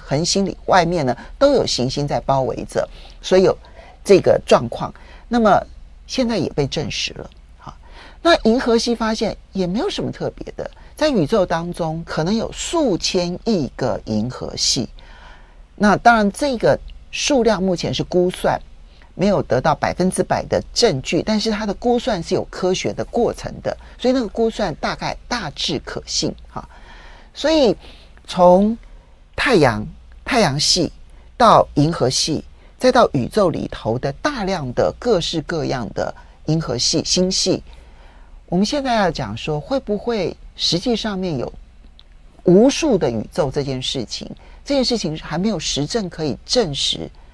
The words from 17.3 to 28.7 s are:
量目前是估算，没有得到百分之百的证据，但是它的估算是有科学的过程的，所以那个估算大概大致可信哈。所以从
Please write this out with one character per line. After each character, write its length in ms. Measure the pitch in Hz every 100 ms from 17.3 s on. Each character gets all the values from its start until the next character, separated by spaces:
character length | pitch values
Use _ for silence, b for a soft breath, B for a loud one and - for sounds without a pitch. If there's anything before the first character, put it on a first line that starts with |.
| 277
量 180 | 226 185
目 140 | 190 170
前 180 | -
是 100 | 127
估 240 | 143 180 180
算， 280 | - 165 - - - b b b
没 140 | b 196
有 120 | 175
得 180 | - 127
到 140 | 160 147
百 180 | 110
分 160 | - 185
之 140 | 180
百 200 | - 127 135
的 140 | 92 -
证 260 | - 233 131
据， 180 | - 170
但 180 | - 214
是 120 | 220
它 120 | 208
的 100 | 202 -
估 240 | 247 240
算 220 | 254 185
是 100 | 165
有 100 | 139 -
科 280 | - 185
学 180 | 185 107
的 140 | 101 110
过 260 | 240 190
程 220 | - - -
的， 160 | 135 - B B
所 100 | 247
以 40 | 262
那 40 |
个 80 | 208
估 220 | - 226
算 240 | 226 190 -
大 200 | 214 165
概 200 | 156 - -
大 200 | 240 156
致 280 | - - 131 -
可 160 | - -
信 260 | - 160 - -
哈。 180 | - - B B B B B B -
所 160 | 285
以 240 | 320 240 - B B B B -
从 500 | - 180 180 208